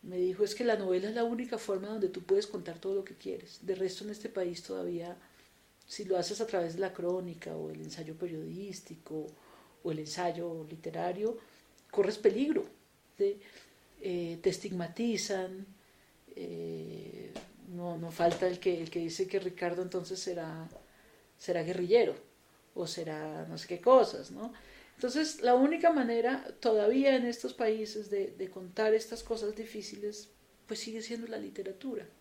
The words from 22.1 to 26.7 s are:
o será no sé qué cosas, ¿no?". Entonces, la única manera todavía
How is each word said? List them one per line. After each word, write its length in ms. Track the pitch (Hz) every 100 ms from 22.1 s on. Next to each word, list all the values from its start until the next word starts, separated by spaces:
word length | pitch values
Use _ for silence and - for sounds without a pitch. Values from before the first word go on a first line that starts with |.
| - - _ _ _ _
o 140 | - 160
será 580 | - 160 156 156 156 165
no 80 | 160
sé 100 | -
qué 140 | 175
cosas, 500 | 233 254 220 - 170
¿no?". 220 | 196 226 - - - - -
Entonces, 460 | 254 269 302 -
la 140 | 247 247
única 360 | 277 320 339
manera 540 | 311 240 233 233 269 - -
todavía 560 | 247